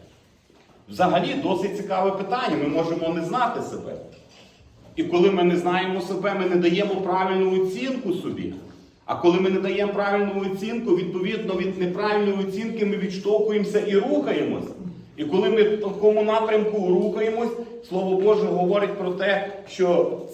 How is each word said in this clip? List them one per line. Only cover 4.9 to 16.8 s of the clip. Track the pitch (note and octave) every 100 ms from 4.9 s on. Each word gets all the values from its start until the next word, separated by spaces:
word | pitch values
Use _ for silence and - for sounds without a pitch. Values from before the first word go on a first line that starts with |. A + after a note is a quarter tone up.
| -
І |
коли | D#3+ F3 G3
ми | F#3
не | F3 F3
знаємо | F3 F#3 F#3 F#3
себе, | F#3 F#3 G3
ми | G3 F#3
не | F3
даємо | F3 F#3 G3 F#3
правильну | F3 F#3 F#3+ F#3+ F#3+ F#3+
оцінку | F#3+ A3 C4 C4 F#3+
собі. | - - - - - - - - _ -
А | -
коли | E3+ F#3
ми | F#3+
не | F#3+
даємо | G3 G3 G3+
правильну | G3+ G3+ G3+ G3+ G3 F#3+
оцінку, | F#3+ A3 A#3 - F3+
відповідно | F3+ F3+ G3 A3 F#3 F3+
від | F#3 F3+
неправильної | F3+ F#3 G#3 G#3 G3+ F#3+ F#3
оцінки | G3 A3+ G#3+ G3+
ми | F#3
відштовхуємося | F#3 - G3+ G#3+ G#3+ G#3 F3+ G#3
і | F#3+ G3
рухаємось. | C#4 D4 A3+ - - - - - - - - -
І | D3
коли | F#3+ A3
ми | A3
в | G#3 G#3
такому | G3 - G#3+ G#3+
напрямку | G#3+ A3 G#3+ G#3+ G#3 G#3